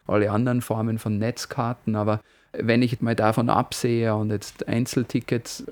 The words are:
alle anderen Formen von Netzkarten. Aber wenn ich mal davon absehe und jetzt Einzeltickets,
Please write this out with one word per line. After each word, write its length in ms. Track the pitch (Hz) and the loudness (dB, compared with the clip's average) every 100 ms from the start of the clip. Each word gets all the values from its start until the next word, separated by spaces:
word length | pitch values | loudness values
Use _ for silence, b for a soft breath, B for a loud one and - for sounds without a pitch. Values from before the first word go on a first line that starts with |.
| - | 0
alle 240 | 104 104 | 2 2
anderen 300 | 104 127 123 | 2 2 0
Formen 380 | - 113 113 110 | -2 -2 -2 -2
von 200 | 113 104 | -2 -2
Netzkarten. 760 | 110 - - - 117 - - | -2 -4 -8 -4 -4 -4 -2
Aber 260 | 107 104 104 b b b | 0 0 -2 b b b
wenn 300 | - 113 117 | -2 2 4
ich 180 | 123 117 | 2 0
mal 140 | 117 | 0
davon 340 | 110 107 110 120 | 2 2 4 2
absehe 680 | - 131 - 123 117 113 | 2 0 -2 0 2 2
und 160 | 107 107 | 0 0
jetzt 360 | 104 - - - | -2 -6 -10 -2
Einzeltickets, 1000 | 113 127 131 117 123 - 120 - - - | -2 0 0 0 -2 -2 -4 -4 -12 -10